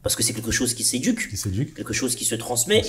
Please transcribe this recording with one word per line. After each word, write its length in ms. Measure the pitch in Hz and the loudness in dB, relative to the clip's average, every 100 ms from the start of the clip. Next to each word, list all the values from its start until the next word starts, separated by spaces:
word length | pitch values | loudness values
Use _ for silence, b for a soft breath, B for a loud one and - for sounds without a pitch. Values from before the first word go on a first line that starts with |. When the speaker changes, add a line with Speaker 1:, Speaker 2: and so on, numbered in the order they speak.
Speaker 1:
parce 120 | - - | -4 0
que 80 | |
c'est 100 | - | 0
quelque 180 | 113 110 | 0 -2
chose 220 | - 123 | 2 2
qui 100 | - | 2
s'éduque, 460 | - 254 - 233 - | 0 2 2 0 -2
Speaker 2:
Qui 80 | 101 | -4
s'éduque. 380 | 104 95 143 - | -2 0 -2 -4
Speaker 1:
quelque 180 | - | -4
chose 220 | 104 127 - | -2 0 0
qui 100 | - | -2
se 100 | 113 | -2
transmet 440 | - 120 - 214 | -2 0 4 4